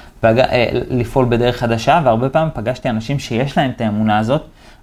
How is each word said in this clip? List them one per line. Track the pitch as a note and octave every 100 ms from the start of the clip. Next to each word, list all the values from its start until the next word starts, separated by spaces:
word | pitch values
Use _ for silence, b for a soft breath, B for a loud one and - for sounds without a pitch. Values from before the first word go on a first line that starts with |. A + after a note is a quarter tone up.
| B B
והג-, | A2+ A2+
אה, | - B2 A#2 B2 -
לפעול | B2+ A#2 C#3 B2
בדרך | A#2 A#2+ A#2+
חדשה, | A#2+ A2+ B2 E3
והרבה | C3 A2+ C3
פעמים | D#3+ D#3+
פגשתי | C3+ A2 B2+ C3
אנשים | A2 A2+ C#3+
שיש | - A2+ C#3 -
להם | C3+
את | A#2+
האמונה | A2 G#2 A2 G#2+
הזאת, | A2 D3+ - B B B